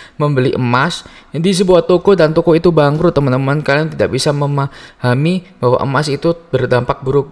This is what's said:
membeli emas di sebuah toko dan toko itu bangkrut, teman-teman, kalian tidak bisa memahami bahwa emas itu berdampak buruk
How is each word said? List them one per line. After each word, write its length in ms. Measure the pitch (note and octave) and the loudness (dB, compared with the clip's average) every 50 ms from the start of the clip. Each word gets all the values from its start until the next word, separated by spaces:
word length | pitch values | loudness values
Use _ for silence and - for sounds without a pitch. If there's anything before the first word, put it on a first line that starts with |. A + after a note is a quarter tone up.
| - - _ - | -20 -20 _ -4
membeli 320 | D3+ D3 C#3+ C3 B2+ C3+ | -2 -2 0 0 0 0
emas 560 | - - B2+ A#2+ A#2+ B2+ C#3+ F3 - - - - - - - - | 0 -2 -2 0 0 0 0 -2 -4 -8 -14 -18 -20 -20 -20 -12
di 240 | - C#3+ E3 G3 F#3+ | -8 -2 -2 0 0
sebuah 320 | E3+ G3+ F3+ F#3 E3 E3 | 0 2 4 4 2 4
toko 320 | - F3+ F3 - G#3 G3 F3 | 2 0 2 4 2 4 4
dan 160 | D#3 D#3 D#3 | 2 2 2
toko 160 | E3 E3 F3 | 0 2 2
itu 160 | D#3 E3 E3+ F3+ E3 | 2 4 2 2 2
bangkrut, 400 | D#3 D3 C#3+ D3 D#3 F3+ E3+ E3+ | 4 2 2 0 0 0 0 0
teman-teman, 480 | D3 C#3+ C#3 B2+ C3 C#3 C3+ C#3+ D3+ C#3+ | 0 0 0 0 0 0 -2 -2 -2 0
kalian 320 | - C#3 D3 D#3+ D#3 D3+ | 0 0 0 -2 -4 -2
tidak 160 | C#3 G#2+ F2 | -4 -2 -2
bisa 240 | G2+ C3+ - D#3 C#3+ | -2 -2 -2 -2 -2
memahami 1120 | C#3+ D3 C#3+ C#3+ C#3+ C#3 C#3 - - - - - _ - B2 B2 C3 D3+ E3 F#3 F#3 F3+ - - | -2 -2 -2 -2 -4 -4 -6 -8 -14 -20 -20 -12 _ -2 -2 0 0 0 0 -2 -2 -6 -10 -10
bahwa 240 | - B2 B2 B2 - | -4 0 0 0 0
emas 320 | - C#3 C3+ C3+ D3+ D3+ | 0 -2 -2 -2 -2 -2
itu 240 | C#3 C#3+ - E3 E3+ - - - | -4 -2 -2 -2 -2 -2 -6 -6
berdampak 480 | - B2+ B2 - B2+ A#2+ - - C#3 - | -4 -2 0 0 0 0 0 -2 -6 -4
buruk 320 | - C3 C3+ C#3+ C3+ D3+ | -4 -2 -2 -2 -2 -2